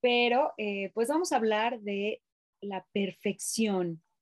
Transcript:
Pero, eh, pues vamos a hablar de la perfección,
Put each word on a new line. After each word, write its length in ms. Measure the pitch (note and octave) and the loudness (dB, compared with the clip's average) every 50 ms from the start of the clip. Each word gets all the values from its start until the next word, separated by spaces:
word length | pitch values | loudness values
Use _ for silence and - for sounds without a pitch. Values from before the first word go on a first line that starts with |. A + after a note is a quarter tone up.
| - | 0
Pero, 500 | B3 A#3+ A#3+ A#3+ A#3+ A#3+ B3+ D4+ D4 - | 2 4 4 4 4 4 4 2 2 -2
eh, 340 | - A3 G#3 G3+ G3 G3 F#3+ - | -4 -6 -4 -4 -4 -6 -6 -2
pues 140 | A3 A#3 A#3+ | -2 -2 0
vamos 240 | D4 D#4+ F#4 E4+ D4+ | 0 0 0 0 0
a 40 | |
hablar 440 | B3 A3+ A3 G#3+ G#3+ A3 A#3+ B3 A3+ | 2 2 2 2 2 2 0 -2 -4
de 420 | G3+ G3+ G3+ G3 G3+ G#3+ - - _ _ _ _ _ _ _ _ - | -6 -6 -4 -2 -2 -4 -4 -6 _ _ _ _ _ _ _ _ -10
la 240 | G3+ G3 F#3 - _ _ | -8 -8 -8 -10 _ _
perfección, 1080 | G#3 G3 F#3 E3+ - - G#3 F#3 - - - - A3 A3+ G#3+ G3 F#3 F3+ E3+ E3 D#3+ - _ _ _ | -2 -2 -2 -4 -4 -4 -4 -4 -4 -6 -6 -2 0 2 2 2 2 0 0 -4 -6 -12 _ _ _